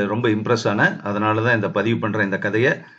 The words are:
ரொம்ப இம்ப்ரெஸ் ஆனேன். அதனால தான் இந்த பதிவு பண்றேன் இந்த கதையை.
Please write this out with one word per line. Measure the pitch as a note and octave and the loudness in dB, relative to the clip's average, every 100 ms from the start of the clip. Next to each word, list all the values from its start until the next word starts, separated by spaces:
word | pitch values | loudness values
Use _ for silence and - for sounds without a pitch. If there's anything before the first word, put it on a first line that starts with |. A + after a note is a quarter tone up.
| G2+ | 4
ரொம்ப | G#2+ A#2+ | 0 0
இம்ப்ரெஸ் | G#2+ A2 A#2 A2+ | 0 0 0 0
ஆனேன். | G#2 E3 - | 2 2 0
அதனால | G2+ G#2 G#2+ A2 | -4 -2 0 2
தான் | A#2 A#2 | 2 0
இந்த | G2 | 0
பதிவு | F2+ G#2 A#2 | 0 0 0
பண்றேன் | A2 G#2+ G2 | -2 -2 -2
இந்த | F#2+ | -2
கதையை. | G2+ G#2+ C3 - - | -2 0 0 0 -6